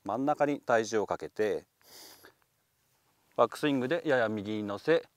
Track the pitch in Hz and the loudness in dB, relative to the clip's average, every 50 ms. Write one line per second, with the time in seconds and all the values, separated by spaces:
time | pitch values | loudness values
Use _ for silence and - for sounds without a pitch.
0 | _ 98 104 120 135 147 151 - 147 143 147 - - - 120 113 113 104 113 107 | _ -6 -4 -2 -2 -2 0 2 2 0 0 -2 0 2 2 2 2 0 0 -2
1 | 98 - 85 82 82 76 - - 107 104 87 76 - _ _ _ _ - - - | 0 0 -4 -4 -6 -10 -4 -2 0 0 0 -4 -6 _ _ _ _ -20 -20 -20
2 | - - - - - - _ _ _ _ _ _ _ _ _ _ _ _ _ _ | -20 -20 -20 -20 -20 -20 _ _ _ _ _ _ _ _ _ _ _ _ _ _
3 | _ _ _ _ _ _ _ - 120 117 - - - 151 139 131 120 131 165 170 | _ _ _ _ _ _ _ 2 2 2 2 -2 0 0 2 0 0 0 -2 -2
4 | - 160 135 127 113 110 110 107 95 104 110 107 104 101 101 101 - 151 165 165 | 0 0 2 2 2 0 0 -4 -4 -4 -4 -4 -4 -6 -6 -4 0 2 2 2
5 | - - _ | 0 -4 _